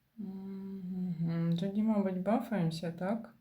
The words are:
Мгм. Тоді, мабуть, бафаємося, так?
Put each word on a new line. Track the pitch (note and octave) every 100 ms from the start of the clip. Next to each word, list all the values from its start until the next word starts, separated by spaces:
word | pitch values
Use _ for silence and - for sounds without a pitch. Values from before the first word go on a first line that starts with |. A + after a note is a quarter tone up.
| _ A3+
Мгм. | F#3+ F#3+ G3 G3 G3 F#3+ F3+ F#3 F#3 D#3+ E3 E3 E3 E3+
Тоді, | G3 G3+
мабуть, | A3 G#3 F#3 F3+
бафаємося, | F#3 B3 - G3+ E3 - E3+
так? | E3 F#3 A3+ - -